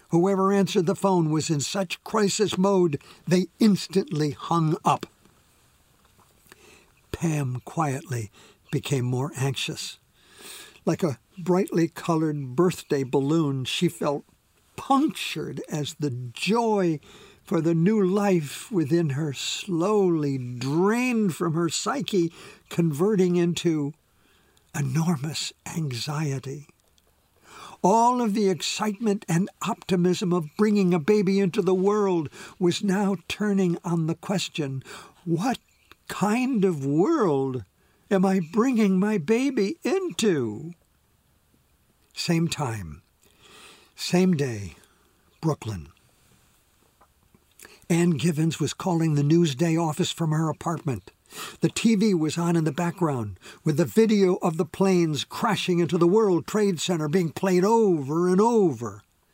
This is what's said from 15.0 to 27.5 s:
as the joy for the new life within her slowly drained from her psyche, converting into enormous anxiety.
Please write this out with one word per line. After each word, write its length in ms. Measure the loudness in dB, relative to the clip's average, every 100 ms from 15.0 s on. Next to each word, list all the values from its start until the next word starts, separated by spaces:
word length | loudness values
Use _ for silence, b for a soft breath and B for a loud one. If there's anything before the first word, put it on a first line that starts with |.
| 2 -2 -8 -8 -8 -10 -8
as 280 | -6 -6 -6
the 160 | -6
joy 920 | -6 -10 -8 -2 0 2 0 0 -2 B B B B
for 160 | -4 -2
the 160 | 0 2
new 260 | 4 4 2
life 680 | 2 2 2 -2 -10 -6
within 380 | -4 0 0 0
her 220 | -2 -4
slowly 1040 | -6 -8 -8 -4 -2 0 2 2 0 -2 -4
drained 1000 | -6 -6 -2 2 2 2 0 0 0 -2
from 200 | -2 0
her 120 | -2
psyche, 640 | -2 -4 -4 -2 0 0 B B B _
converting 680 | -2 0 2 2 4 4 4
into 580 | 2 0 -2 -2 -4 -8 _ b b b b b b
enormous 760 | -6 -2 0 0 -2 -4 -8 -10 -12 -10
anxiety. 1040 | -6 -6 -6 -6 -4 -4 -4 -8 -12 -16 _ _ _ _ _ _ _ B